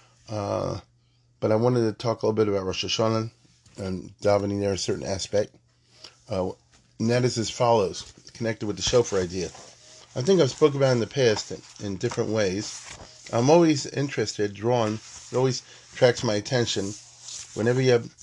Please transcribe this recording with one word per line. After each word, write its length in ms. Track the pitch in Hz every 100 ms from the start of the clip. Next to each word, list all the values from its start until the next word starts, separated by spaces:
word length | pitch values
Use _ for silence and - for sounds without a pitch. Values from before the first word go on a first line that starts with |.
| _ _ -
Uh, 520 | 107 101 104 95 92 - _ _ _ _ -
but 120 | 110
I 40 | 110
wanted 260 | 120 127
to 100 | 110
talk 300 | 101 120 110
a 40 | 107
little 100 | 107
bit 120 | 107
about 180 | 98 95
Rosh 180 | 90
Hashanah 460 | 98 - 113 110 113 _ _ _ _ -
and 340 | 95 92 - 101
davening 400 | 101 101 101 101
there, 120 | 101
a 60 | 95
certain 280 | - 95 69
aspect. 480 | 95 - 101 - _ _ _ _ _ - _ -
Uh, 220 | 98 90 - _ _ _ -
and 120 | 113
that 140 | 123
is 140 | 123 110
as 100 | 104
follows, 640 | - 123 117 92 - - - -
connected 320 | - 113 110 107
with 100 | 92
the 60 |
shofar 380 | - 123 120 98
idea. 260 | 90 92 80 - - - - - -
I 80 | 135
think 180 | 135 190
I've 100 | 135
spoken 280 | - 151 139
about 140 | 135
in 80 | 123
the 60 | 107
past 460 | 143 123 104 -
in, 340 | 92 - - 104
in 100 | 92
different 340 | 120 - 107
ways. 520 | 110 98 95 110 - - - - - -
I'm 180 | 117 127
always 360 | 165 165 143 -
interested, 680 | - 143 - 107 - 104
drawn, 440 | 98 110 123 107 107 - - -
it 60 | 123
always 260 | 131 131 - - -
attracts 320 | - 123 120
my 120 | 120 104
attention. 580 | 101 127 113 - 98 104 - - - - -
Whenever 300 | - 113 127
you 80 | 127
have, 180 | 120 113 _